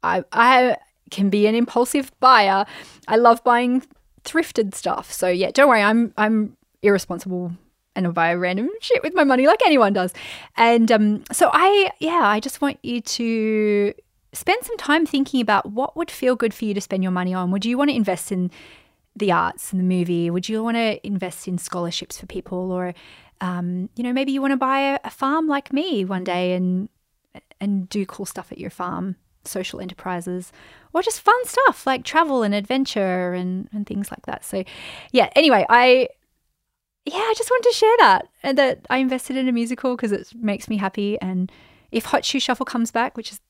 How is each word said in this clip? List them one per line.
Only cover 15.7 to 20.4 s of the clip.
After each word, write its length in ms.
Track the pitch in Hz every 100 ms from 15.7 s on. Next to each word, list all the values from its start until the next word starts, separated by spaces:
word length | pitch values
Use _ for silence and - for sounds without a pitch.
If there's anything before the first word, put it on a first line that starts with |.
what 260 | 208 277 -
would 140 | 330
feel 240 | - 254
good 180 | 247 226
for 120 | -
you 100 | 220
to 60 | 202
spend 240 | - 190
your 80 | 185
money 200 | 180 180
on. 200 | 185 180
Would 120 | 196
you 140 | 214 247
wanna 140 | 285
invest 400 | 233 202 180 -
in 180 | 190 180 - - - _ _ _
the 160 | - 202
arts 400 | 170 170 - -
and 80 | 185
the 60 |
movie? 440 | 185 185 175 170 170
Would 200 | 175